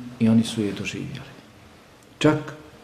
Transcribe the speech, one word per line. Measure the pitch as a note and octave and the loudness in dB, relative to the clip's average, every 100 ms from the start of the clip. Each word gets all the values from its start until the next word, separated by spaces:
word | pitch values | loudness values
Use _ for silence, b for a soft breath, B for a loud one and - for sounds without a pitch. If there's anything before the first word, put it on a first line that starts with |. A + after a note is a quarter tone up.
| - - | -10 0
i | A2+ | 4
oni | A2+ | 4
su | A2 A2+ | 4 -2
je | G2+ | -4
doživjeli. | F#2+ F#2+ G2 F2+ - - - - - - - - - - - | -4 -8 -8 -10 -12 -14 -20 -20 -20 -20 -20 -20 -20 -18 0
Čak | D3+ D3+ - - - - | 2 2 -4 -14 -20 -18